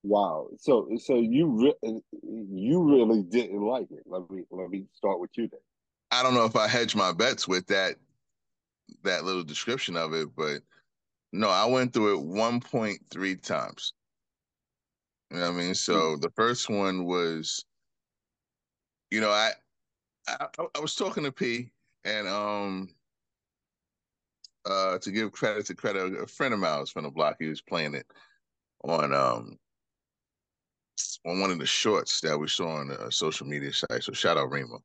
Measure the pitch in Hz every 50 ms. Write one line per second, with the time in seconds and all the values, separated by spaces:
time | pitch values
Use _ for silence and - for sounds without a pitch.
0 | - 101 104 104 101 90 80 78 71 - - - - 151 131 110 - - 107 117
1 | - - 135 120 117 113 117 139 175 156 120 107 120 143 151 - - 113 110 113
2 | - _ - - - - 107 113 107 95 98 92 98 120 156 185 170 147 143 131
3 | 117 107 117 110 95 85 107 120 117 90 98 101 104 110 127 127 95 - 78 -
4 | - - 90 92 90 82 95 92 - _ 87 92 92 87 92 98 95 - _ _
5 | - 98 95 87 90 - - - 113 101 - - _ _ _ _ _ _ _ _
6 | _ _ 120 123 127 131 127 123 113 110 110 113 107 107 127 123 117 110 107 104
7 | 95 90 85 85 110 131 131 - - - 90 92 92 - 101 98 95 90 - _
8 | _ _ _ _ _ _ _ _ _ _ _ _ _ _ _ _ _ - - _
9 | - 98 90 85 82 92 95 92 85 76 73 - - 113 123 135 - - 87 85
10 | 82 78 80 80 78 69 - - 78 76 71 71 _ _ _ _ _ _ _ _
11 | _ _ _ _ _ _ - 98 110 101 92 92 107 120 127 127 127 123 - 120
12 | 107 104 101 85 71 80 90 104 113 117 120 120 120 - - 123 110 104 98 92
13 | _ _ - 90 95 95 95 90 - - 92 71 60 50 - - - - _ _
14 | _ _ _ _ _ _ _ _ _ _ _ _ _ _ _ _ _ _ _ _
15 | _ _ _ _ _ _ - 87 87 87 87 87 87 90 92 - - - 85 82
16 | 80 80 78 73 82 85 _ - 113 117 120 123 - - 110 101 98 95 92 92
17 | 90 87 90 90 85 82 82 80 80 - - - - _ _ _ _ _ _ _
18 | _ _ _ _ _ _ _ _ _ _ _ _ _ _ _ _ _ _ _ _
19 | _ _ 101 110 110 104 104 104 110 113 - - _ _ _ _ _ _ _ _
20 | _ _ _ _ _ - 117 123 147 - - - 170 160 _ 147 151 156 - -
21 | 208 190 - 196 151 139 127 - 156 123 117 120 123 120 _ _ _ _ _ _
22 | _ 98 107 107 104 92 98 104 104 104 104 101 101 98 95 92 95 92 _ _
23 | _ _ _ _ _ _ _ _ _ _ _ _ _ _ _ _ _ _ _ _
24 | _ _ _ _ _ _ _ _ - - _ _ _ 90 98 95 95 95 92 92
25 | - 101 95 107 110 101 - - - 110 104 104 101 - 92 - - 113 98 95
26 | 92 95 95 - - - - - 143 131 117 101 92 80 76 71 69 - - -
27 | 76 71 69 78 78 76 76 _ 80 78 76 - _ - 95 85 78 73 71 67
28 | - _ _ - - _ _ _ _ _ _ _ _ _ _ _ - - 85 78
29 | 76 69 67 71 69 62 58 58 57 52 - _ _ _ _ _ _ _ _ _
30 | _ _ _ _ _ _ _ _ _ _ _ _ _ _ _ _ _ _ _ -
31 | - - - - _ 82 90 95 95 95 90 80 69 - - - - 110 104 92
32 | - - - - - 80 78 73 76 78 - - 90 82 80 76 71 71 69 -
33 | - - - - 82 78 78 - - 69 73 71 69 69 69 - - - 60 -
34 | - - - - - 85 85 76 69 64 69 69 65 58 57 -